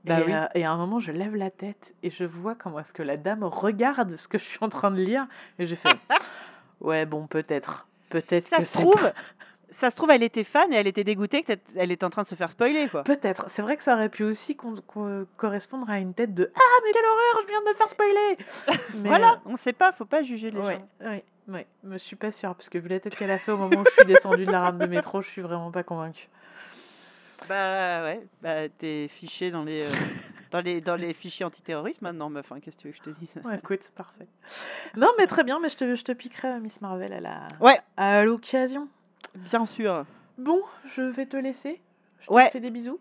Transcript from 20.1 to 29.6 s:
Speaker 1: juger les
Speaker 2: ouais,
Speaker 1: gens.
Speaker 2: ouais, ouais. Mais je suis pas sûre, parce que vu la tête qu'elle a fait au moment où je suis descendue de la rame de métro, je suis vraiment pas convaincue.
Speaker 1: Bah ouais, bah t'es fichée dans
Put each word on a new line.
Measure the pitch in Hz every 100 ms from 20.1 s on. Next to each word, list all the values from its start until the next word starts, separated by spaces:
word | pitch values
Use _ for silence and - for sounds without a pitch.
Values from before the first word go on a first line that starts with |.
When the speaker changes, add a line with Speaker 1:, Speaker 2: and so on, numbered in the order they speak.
| 302
Speaker 1:
juger | 262 226 220
les | 208
Speaker 2:
ouais, | 196 180 196 _
Speaker 1:
gens. | 226
Speaker 2:
ouais, | 202 - _ -
ouais. | 185 - _
Mais | 190 185
je |
suis | - 196
pas | 214
sûre, | 208 196 180
parce | -
que | 175
vu | 170
la | 185
tête | 202 -
qu'elle | 196
a | 190
fait | -
au | 208
moment | 190 190
où | 202
je | -
suis | 185
descendue | 180 - 185 190
de |
la | 185
rame | 175 175
de | 180
métro, | 175 - 196
je | -
suis | -
vraiment | 175 170 170
pas | 180
convaincue. | 175 165 160 - - _ - - - - - - - _ - - -
Speaker 1:
Bah | 196 190 190 185 170
ouais, | 160 202 190 _
bah | 165 156 151
t'es | _ 160 151 147
fichée | - 165 - 180
dans | 170